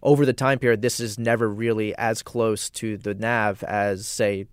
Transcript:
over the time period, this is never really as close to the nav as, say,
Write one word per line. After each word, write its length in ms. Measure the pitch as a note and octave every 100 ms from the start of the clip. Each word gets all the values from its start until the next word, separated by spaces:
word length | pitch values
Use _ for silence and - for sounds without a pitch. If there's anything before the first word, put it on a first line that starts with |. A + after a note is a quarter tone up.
over 220 | - C#3+ C3+
the 60 |
time 260 | A#2+ C3+ C3+
period, 240 | B2 A2
this 160 | A#2+ -
is 180 | A#2 G#2
never 320 | A#2 A#2 A2+
really 460 | G#2 A#2 A2 G#2+ -
as 260 | A2+ A2+
close 480 | - A#2 A2+ G#2+ -
to 280 | - A2+ G#2
the 180 | G#2 G2+
nav 480 | A2+ A#2+ G#2 F#2+
as, 440 | - G#2 G2+ G2 G#2+
say, 380 | - G#2 G2 G2